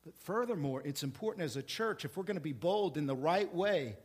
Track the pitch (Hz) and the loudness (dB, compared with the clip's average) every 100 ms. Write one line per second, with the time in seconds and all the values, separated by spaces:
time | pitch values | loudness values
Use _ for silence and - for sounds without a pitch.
0 | 160 - - 214 240 208 139 131 143 139 | -18 -14 -2 0 2 2 0 0 -4 -2
1 | 139 131 220 214 156 135 135 - 220 196 | -4 -2 -4 -2 -2 -2 -6 -2 0 0
2 | 147 - 190 190 151 123 170 208 196 151 | -4 -4 -2 -2 -2 0 2 4 2 0
3 | 143 131 147 185 208 170 202 185 123 104 | 0 2 4 4 2 2 2 2 0 -6